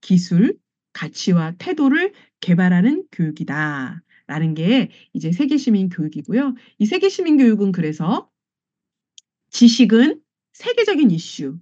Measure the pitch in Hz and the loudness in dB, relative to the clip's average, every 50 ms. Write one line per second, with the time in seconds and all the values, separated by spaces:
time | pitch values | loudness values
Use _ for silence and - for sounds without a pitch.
0 | _ - 185 180 180 - 180 170 214 311 415 - _ _ _ _ _ _ _ - | _ 2 0 0 0 0 0 2 2 0 0 -6 _ _ _ _ _ _ _ -14
1 | - 180 - - - - 185 175 160 160 175 180 - 359 370 311 285 269 269 320 | -14 -14 -12 -8 -4 0 0 0 0 -4 -10 -12 -8 -8 -4 0 0 0 2 0
2 | 349 403 - _ _ _ _ _ - - 175 165 185 180 180 175 180 247 294 359 | 0 -4 -6 _ _ _ _ _ -2 -2 0 2 2 2 2 4 2 2 0 -2
3 | 381 _ - - 170 156 151 - 165 160 139 151 156 151 147 139 131 123 - 170 | -6 _ -6 -6 -6 -6 -4 -8 -8 -8 -6 -6 -6 -6 -6 -8 -10 -10 -12 -16
4 | _ _ _ _ _ _ - 156 160 160 156 156 160 185 247 269 196 - _ _ | _ _ _ _ _ _ -6 -4 -4 -4 -4 -2 0 0 2 2 0 -2 _ _
5 | _ _ _ - - 160 175 180 294 269 294 285 - - 214 196 190 185 175 - | _ _ _ -8 -4 -4 -2 -2 0 0 0 -2 0 2 0 2 0 -2 -4 -6
6 | 156 151 151 156 143 - 190 240 285 277 247 - _ _ _ _ 208 214 359 370 | -8 -6 -6 -10 -10 -4 -2 -2 -2 -2 -6 -8 _ _ _ _ -2 -2 0 0
7 | 370 392 381 - 370 339 302 285 269 233 220 196 202 196 185 175 165 151 156 156 | 0 0 -2 -2 0 2 4 4 6 4 4 2 0 -2 -2 -2 -4 -4 -4 -4
8 | 156 165 233 349 - _ _ _ _ _ _ _ _ _ _ _ _ _ _ _ | -2 -2 -2 -4 -4 _ _ _ _ _ _ _ _ _ _ _ _ _ _ _
9 | _ _ _ - _ _ _ _ _ _ - - 240 233 233 - 254 196 220 226 | _ _ _ -20 _ _ _ _ _ _ 2 6 6 6 6 6 2 4 6 4
10 | 247 311 - - _ _ _ _ _ _ _ - - 440 480 480 453 415 392 294 | 4 2 0 -4 _ _ _ _ _ _ _ -10 -6 -4 -2 0 0 0 0 2
11 | 311 220 175 160 - - - - 160 135 143 170 | 2 2 2 0 -6 -10 -14 -12 -10 -10 -12 -14